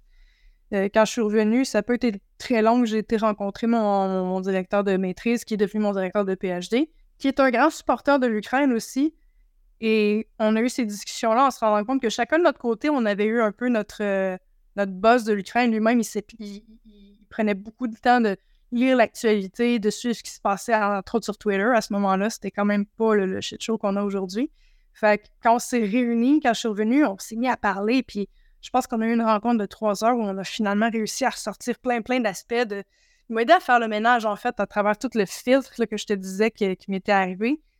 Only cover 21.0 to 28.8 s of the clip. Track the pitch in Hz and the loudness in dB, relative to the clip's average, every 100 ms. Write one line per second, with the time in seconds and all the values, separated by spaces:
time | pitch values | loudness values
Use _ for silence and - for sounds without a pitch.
21 | - 233 - 202 208 196 208 247 - 202 | -2 -4 -4 -6 -2 0 2 0 0 -2
22 | 196 190 202 - 196 - 208 202 202 _ | 0 0 -2 -4 -10 -2 0 0 -2 _
23 | 226 208 190 196 - - - 220 202 196 | 2 2 0 -4 -8 -10 -6 -4 -2 -2
24 | 202 196 190 202 285 - _ _ _ _ | -4 -4 -6 -6 -6 -8 _ _ _ _
25 | 214 208 - _ 233 240 - 247 214 233 | 2 2 -2 _ 2 2 2 -2 0 0
26 | 240 233 240 302 247 220 233 202 214 262 | 2 2 4 4 2 0 -2 -2 0 2
27 | 277 196 - 226 254 226 208 190 214 262 | 2 -2 -10 -4 -2 -2 -2 -2 0 0
28 | 240 208 196 _ _ _ - 254 | -2 -6 -8 _ _ _ -2 -2